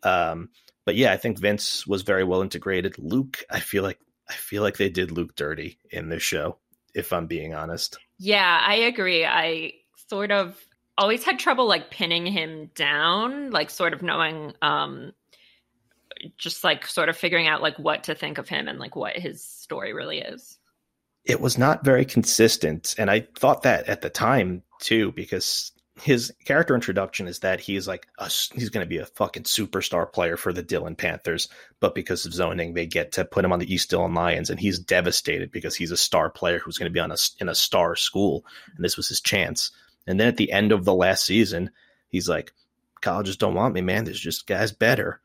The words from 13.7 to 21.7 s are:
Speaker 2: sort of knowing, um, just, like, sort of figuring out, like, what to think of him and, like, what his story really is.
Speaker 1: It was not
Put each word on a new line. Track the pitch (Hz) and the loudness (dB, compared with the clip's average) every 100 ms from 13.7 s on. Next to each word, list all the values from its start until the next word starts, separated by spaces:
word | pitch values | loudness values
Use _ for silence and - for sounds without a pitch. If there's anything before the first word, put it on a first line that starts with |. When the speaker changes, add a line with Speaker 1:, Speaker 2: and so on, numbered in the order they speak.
Speaker 2:
sort | - 175 | -2 -2
of | 165 | -2
knowing, | 175 160 160 160 151 - | -2 0 0 -2 -12 -2
um, | 151 147 143 135 - - _ _ _ _ _ _ _ _ _ - - _ | 0 0 -2 -8 -16 -18 _ _ _ _ _ _ _ _ _ -18 -18 _
just, | 160 - | -8 -2
like, | 185 147 - | 0 0 -2
sort | - 160 | 0 0
of | 165 | 2
figuring | 180 170 160 | 0 2 2
out, | 156 | 2
like, | 160 147 | 0 -2
what | 156 151 | -2 -2
to | - | -2
think | 160 151 147 | -6 -6 -8
of | 127 | -6
him | 147 147 | -6 -6
and, | 131 | -8
like, | 127 - | -10 -8
what | 104 - | -6 -6
his | 175 170 | -8 -12
story | - - - - 98 | -18 -20 -12 -10 -8
really | - 151 156 | -8 -8 -8
is. | - - - - _ _ _ _ _ _ | -8 -14 -18 -20 _ _ _ _ _ _
Speaker 1:
It | - 120 | -2 0
was | 131 120 | 2 2
not | 131 | 4